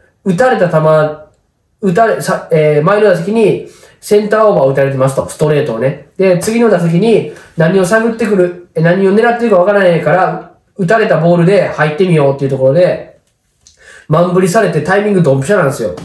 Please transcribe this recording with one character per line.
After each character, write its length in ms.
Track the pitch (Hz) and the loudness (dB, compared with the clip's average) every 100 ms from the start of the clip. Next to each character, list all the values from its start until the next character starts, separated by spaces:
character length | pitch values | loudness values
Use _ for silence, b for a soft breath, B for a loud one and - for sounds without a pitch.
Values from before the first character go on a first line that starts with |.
| b b | b b
打 120 | 202 175 | -4 0
た 140 | 254 | 0
れ 60 | 240 | 0
た 120 | 175 | 0
球、 80 | 160 156 156 151 - - _ _ _ _ _ | 0 2 2 0 -4 -18 _ _ _ _ _
打 140 | 196 | -2
た 120 | 175 226 | 0 0
れ、 160 | - | 0
さ-、 260 | 151 165 - | -4 -6 -2
え 280 | 160 151 147 | 0 2 2
ー、 20 | |
前 180 | 156 208 | 2 2
の 80 | 214 | 2
打 80 | 170 | 0
席 160 | 175 | -2
に 340 | 226 202 127 - B B B | 0 0 0 -6 B B B
セ 240 | - 208 | -2 0
ン 40 | 208 | 0
タ 100 | 214 | 0
ー 60 | 214 | 2
オ 60 | |
ー 80 | 165 | 2
バ 60 | 135 | 0
ー 20 | |
打 40 | |
た 100 | 139 | 0
れ 80 | 139 | -2
て 40 | 131 | 0
ま 120 | 131 | -2
す 80 | 131 | -2
と、 120 | - | -6
ス 80 | - | -4
ト 140 | 151 | -2
レ 120 | 147 | 0
ー 40 | 113 | -2
ト 80 | |
を 40 | 113 | -4
ね。 320 | 127 160 - - | -4 -6 -10 -2
で、 220 | 190 175 | 0 0
次 220 | 214 226 | 0 0
の 100 | 233 | 2
打 100 | 180 | 2
席 180 | 170 165 | 0 0
に 340 | 220 196 - B B - | 2 0 -2 B B -2
何 220 | 165 196 | 0 0
を 60 | |
探 280 | 180 220 233 | 0 0 0
っ 40 | 226 | -2
て 100 | 214 | -2
く 100 | 196 | 0
る、 320 | 175 - - | -2 -4 -12
え、 60 | - | -2
何 260 | 165 185 190 | 0 2 2
を 60 | |
狙 140 | 202 240 | 2 2
っ 100 | 233 | 0
て 60 | 233 | 0
る 40 | |
か 80 | 190 | 2
わ 80 | 185 | 2
か 60 | |
ら 80 | 202 | 2
な 140 | 185 | 2
い 60 | 160 | 0
か 120 | 147 | 0
ら、 420 | 170 170 165 - _ _ - | 0 0 -4 -14 _ _ -6
打 100 | 175 | 0
た 120 | 220 | 0
れ 80 | 208 | 2
た 140 | 156 | 0
ボ 140 | 170 | 2
ー 40 | 175 | 2
ル 80 | 170 | 2
で 220 | 196 - | 2 0
入 260 | - 156 | -2 -2
っ 20 | - | 0
て 100 | 185 | 0
み 80 | |
よ 180 | 156 139 | 2 0
う 40 | 135 | 0
っ 20 | |
て 60 | |
い 40 | 135 | -4
う 20 | |
と 60 | 135 | 0
こ 120 | 131 | 0
ろ 60 | |
で、 440 | 151 175 - - - _ _ _ _ _ B B B B | 2 2 -2 -8 -20 _ _ _ _ _ B B B B
満 240 | 156 180 | 0 0
振 80 | 180 | 0
り 80 | 180 | 0
さ 140 | - | 0
れ 80 | 190 | 0
て 120 | 156 | -2
タ 160 | 180 196 | -2 -2
イ 60 | |
ミ 60 | 208 | 0
ン 40 | |
グ 80 | 196 | 0
ド 140 | 139 135 | 2 0
ン 40 | |
ピ 80 | 135 | 0
シ 40 | |
ャ 40 | 208 | 0
な 80 | |
ん 20 | 143 | 0
で 60 | |
す 100 | - | -2
よ。 120 | 107 - | -6 -8